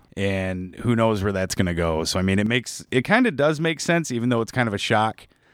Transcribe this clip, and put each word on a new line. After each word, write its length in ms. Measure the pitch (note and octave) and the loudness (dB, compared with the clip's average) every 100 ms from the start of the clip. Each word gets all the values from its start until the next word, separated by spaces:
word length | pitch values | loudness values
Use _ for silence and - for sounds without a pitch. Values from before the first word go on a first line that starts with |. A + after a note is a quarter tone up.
| - - | -16 -4
and 580 | G2 F#2+ F#2 F#2 F#2 - | -2 -2 -2 -4 -8 -6
who 200 | A#2 A#2 | 0 2
knows 260 | A2+ G#2+ | 2 2
where 120 | G2 | 0
that's 200 | G2 F#2 | 0 -2
gonna 200 | - F#2 | -2 0
go. 320 | E2+ E2 D#2+ D#2+ | 0 0 0 -2
So, 140 | G2 | 0
I 20 | |
mean, 180 | F#2 F#2+ | 2 2
it 80 | G#2+ | 2
makes, 380 | B2 A#2 - - | 0 -4 -10 -4
it 140 | B2+ | -2
kinda 280 | B2+ G#3+ A#3+ | 2 2 2
does 280 | C#3 C#3+ D3+ | 2 0 2
make 220 | E3 D#3+ | -2 -2
sense, 300 | - E3+ D#3+ | 0 0 0
even 180 | A#2+ A#2+ | -2 0
though 100 | A#2 | 0
it's 120 | A2 | 0
kind 160 | - A#2+ | -2 -2
of 40 | |
a 40 | G2+ | -2
shock 500 | - A2 A2 - - _ _ | 0 2 2 -2 -14 _ _